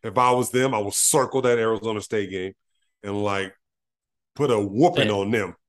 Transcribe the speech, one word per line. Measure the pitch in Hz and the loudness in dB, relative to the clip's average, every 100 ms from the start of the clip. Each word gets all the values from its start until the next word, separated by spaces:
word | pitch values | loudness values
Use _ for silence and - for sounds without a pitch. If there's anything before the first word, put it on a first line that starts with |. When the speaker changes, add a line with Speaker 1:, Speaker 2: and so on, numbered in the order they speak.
Speaker 1:
If | 117 117 | -4 2
I | 123 | 4
was | 123 117 | 2 2
them, | 123 135 | 0 0
I | 113 | 0
would | 101 | -4
circle | - - 151 131 135 | -2 2 2 2 0
that | 123 120 | 2 2
Arizona | 113 110 110 107 | 2 -2 -2 -6
State | 95 110 98 | -4 -4 -4
game | 95 92 98 _ _ _ _ | -6 -8 -12 _ _ _ _
and, | 101 101 | -8 -4
like, | 104 98 95 - _ _ _ _ _ _ _ - | -2 -4 -6 -12 _ _ _ _ _ _ _ -4
put | 143 | 0
a | 113 | 0
whooping | 101 101 165 - 123 | 0 4 4 4 0
Speaker 2:
The, | |
Speaker 1:
on | 101 98 | 0 0
them. | 113 95 - | -2 -2 -10